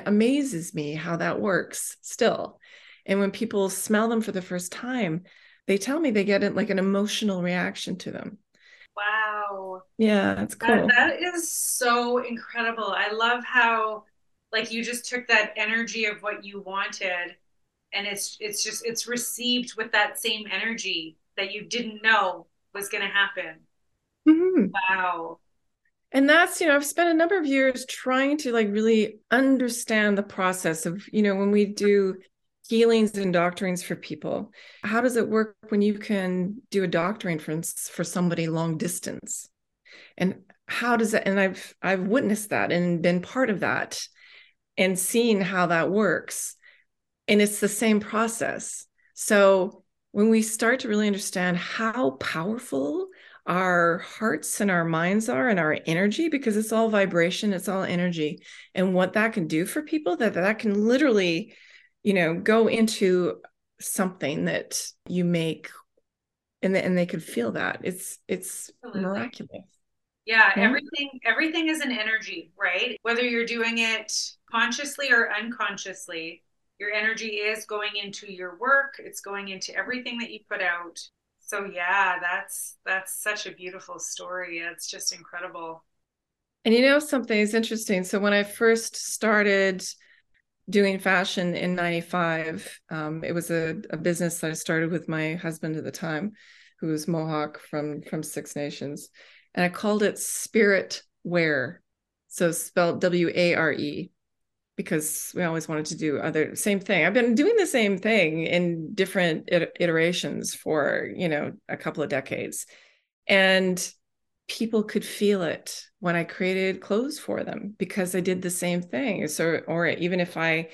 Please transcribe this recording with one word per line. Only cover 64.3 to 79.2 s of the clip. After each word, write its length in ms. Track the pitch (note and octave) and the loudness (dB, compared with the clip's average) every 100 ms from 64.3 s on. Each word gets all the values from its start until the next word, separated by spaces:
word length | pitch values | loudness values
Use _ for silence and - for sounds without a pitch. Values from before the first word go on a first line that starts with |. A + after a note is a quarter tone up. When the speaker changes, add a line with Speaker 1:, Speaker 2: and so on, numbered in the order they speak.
| D#3+ F3 | -2 -2
Speaker 1:
that 360 | D#3+ - - - - - | -2 -4 -8 -8 -12 -6
you 160 | F3+ | -2
make 440 | F3 E3+ E3 D#3 - - - _ _ _ _ _ _ _ | 0 0 -2 -4 -10 -20 -20 _ _ _ _ _ _ _
and 100 | F#3+ | 0
th-, 100 | F#3+ | 2
and 120 | - F3+ | 2 2
they 100 | F3 | 0
could 160 | F3 | -4
feel 300 | D#3 - A#3 | -6 -4 -4
that. 280 | E3 F2+ - | -2 -4 -4
It's, 360 | - F3+ - - - | -6 -8 -10 -14 -8
it's 440 | F#3 - - - _ | -6 -6 -12 -16 _
Speaker 2:
Absolutely. 180 | B3 G#3 | -10 -6
Speaker 1:
miraculous. 640 | F#3 G3+ A#3+ - G#3+ - F#3+ _ _ _ _ _ - | -4 -4 -6 -10 -14 -16 -18 _ _ _ _ _ 0
Speaker 2:
Yeah, 240 | A3+ G#3 G3 | 6 6 6
Speaker 1:
Yeah. 60 | |
Speaker 2:
everything, 580 | A3+ C4+ - D4+ C#4+ C4 | 4 2 -2 -8 -8 -4
everything 440 | A#3 A#3 D#4+ E4 D#4+ | 0 0 0 0 0
is 120 | D#4 | -2
an 120 | C#4 | -2
energy, 600 | A#3 G#3+ A3 G3 F3 E3 - | -4 -2 -2 -4 -12 -14 -4
right? 380 | F#3+ F3+ B3 A3 | -2 0 -2 -2
Whether 200 | A3+ A#3 | -2 0
you're 240 | B3 A#3 A#3 | 0 0 -2
doing 320 | A#3 A3+ A#3 | -2 -2 0
it 340 | A3+ A3 - - - - _ | 0 -2 -4 -6 -6 -10 _
consciously 600 | A3+ A#3 A#3+ C#4+ - C#4 | -2 0 -2 -6 -6 0
or 220 | A#3 A3+ | 2 2
unconsciously, 1080 | G#3 A#3 A#3+ G#3 G3 G3 F3+ - E3 D#3+ E3+ _ _ _ - | -2 -6 -6 -6 -6 -10 -12 -10 -10 -10 -12 _ _ _ -10
your 120 | G3+ | -6
energy 440 | G#3+ G#3+ A3 A3 G#3 | -2 -2 -2 -4 -4
is 300 | G#3 A3 - | -2 -4 -6
going 300 | G#3 G#3 G#3 | -6 -4 -6
into 300 | G3+ G3+ G#3 | -10 -12 -14
your 240 | F3+ F3+ F3 | -12 -12 -6
work. 360 | A#3+ C#4 C#4 - | 2 2 2 -6
It's 220 | - - | -16 -14